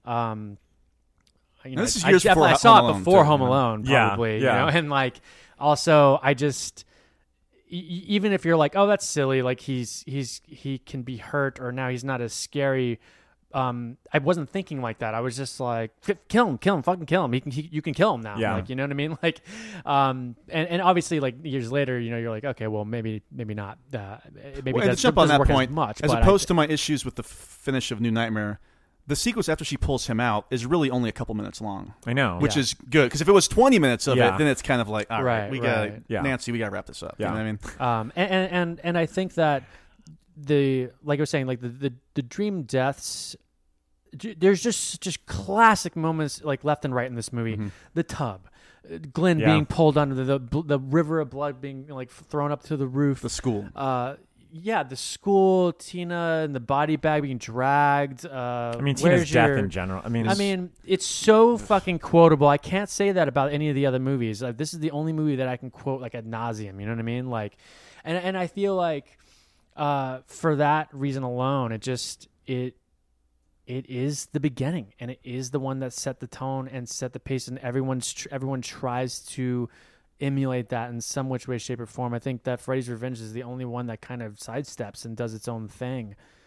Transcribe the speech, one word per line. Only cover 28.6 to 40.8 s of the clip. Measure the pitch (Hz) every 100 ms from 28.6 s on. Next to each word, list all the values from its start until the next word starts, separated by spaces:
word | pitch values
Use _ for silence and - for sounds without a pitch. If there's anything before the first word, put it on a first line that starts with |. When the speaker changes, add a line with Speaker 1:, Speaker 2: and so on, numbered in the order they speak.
| _ _ _ _ -
Speaker 2:
the | 143
sequence | 240 226 -
after | 156
she | 151 139
pulls | - 131 -
him | 113
out | 120 107 -
is | 127 123
really | 170 139
only | 127 113
a |
couple | - 120 107
minutes | 101 -
long. | 107 98 101 - 113
Speaker 3:
I |
know. | 131 123 87
Speaker 2:
Which | 147 147
Speaker 3:
Yeah. |
Speaker 2:
is | 123
good, | - - 151 123
'cause | 139
if | 165
it |
was | 202 -
twenty | 214 269 226
minutes | 139 117 -
of | 123
Speaker 3:
Yeah. | 113 95
Speaker 2:
it, |
then | 151
it's | 127
kind | - 123
of | 104
like, | 107 104
"All | 110
right, | 127 113
Speaker 1:
Right, | 104
Speaker 2:
we | 131
gotta, | 120 110 107
Speaker 1:
right. | 110 -
Speaker 3:
Yeah. | 110
Speaker 2:
Nancy, | 139 127 -
we | 117
gotta | 107
wrap | 95 -
this | -
up." | 85 -
Speaker 3:
Yeah. | 101
Speaker 2:
You | 107
know | 110
what | 107 - -
I | 127 113
mean? |
Speaker 1:
Um, | 113 -
and, | 190
and, | 190 185
and, | 180 170 170
and | 170 175
I | 160
think | - 190 -
that | 156 139 - - _ _ - 160 _ 156
the, | 143 147 139 131